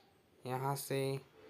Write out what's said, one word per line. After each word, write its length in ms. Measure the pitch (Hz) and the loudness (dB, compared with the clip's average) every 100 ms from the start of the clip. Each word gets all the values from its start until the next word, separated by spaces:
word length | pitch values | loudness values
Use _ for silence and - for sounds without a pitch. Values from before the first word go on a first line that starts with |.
| - - _ - | -20 -20 _ -10
यहाँ 320 | 123 131 135 139 | -4 0 2 0
से 560 | - 135 135 135 - - | 0 2 2 0 -6 -20